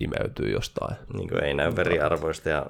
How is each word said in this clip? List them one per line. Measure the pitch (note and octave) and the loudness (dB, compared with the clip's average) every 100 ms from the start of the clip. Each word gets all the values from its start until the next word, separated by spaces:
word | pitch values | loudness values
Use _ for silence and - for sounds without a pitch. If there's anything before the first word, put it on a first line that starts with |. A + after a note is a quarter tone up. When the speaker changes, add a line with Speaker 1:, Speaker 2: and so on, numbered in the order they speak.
Speaker 1:
imeytyy | - - - - G#1+ | -2 0 -2 0 0
jostain. | G1+ - - - - - | 0 -2 -4 -4 -4 -8
Speaker 2:
Niinku | G2 E2+ F2+ | -6 -2 0
ei | D2 | 0
näy | C#2 D#2 - | 2 2 2
veriarvoista | F2 E2+ D#2 E2 D#2+ D#2 E2 | 2 4 4 2 0 -2 0
ja | D2+ | 0